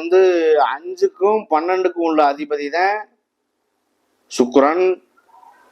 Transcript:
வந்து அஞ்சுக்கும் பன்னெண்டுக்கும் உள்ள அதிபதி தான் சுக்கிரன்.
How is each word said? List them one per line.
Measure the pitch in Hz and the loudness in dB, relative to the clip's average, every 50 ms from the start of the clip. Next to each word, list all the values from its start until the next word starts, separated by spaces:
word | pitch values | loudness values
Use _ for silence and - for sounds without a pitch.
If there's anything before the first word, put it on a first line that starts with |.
வந்து | 160 170 180 190 190 185 175 170 160 156 156 - 127 113 185 | 0 2 4 4 4 4 2 2 2 2 2 2 2 0 -2
அஞ்சுக்கும் | 294 - 180 359 247 - 349 - - 262 208 214 214 208 - 156 | -6 -10 -12 -6 -2 -2 -2 -2 0 0 0 0 0 -2 -2 -2
பன்னெண்டுக்கும் | 151 165 180 185 185 185 175 175 170 170 160 | -2 0 0 -2 -2 -2 -2 -2 -2 -2 0
உள்ள | 156 151 147 143 139 | 2 2 2 2 0
அதிபதி | 147 151 143 151 143 147 143 151 | -4 -6 -8 -6 -6 -6 -4 -2
தான் | 170 185 196 214 214 208 - _ _ _ _ _ _ _ _ _ _ _ _ _ _ _ _ _ _ _ _ _ _ _ - | -2 -2 -2 -2 -4 -8 -12 _ _ _ _ _ _ _ _ _ _ _ _ _ _ _ _ _ _ _ _ _ _ _ -6
சுக்கிரன். | - - 123 120 123 139 135 147 165 180 185 185 180 - _ _ _ _ _ _ _ - - - _ _ _ _ | -2 -2 -2 2 2 2 2 2 2 0 0 0 -2 -4 _ _ _ _ _ _ _ -20 -20 -20 _ _ _ _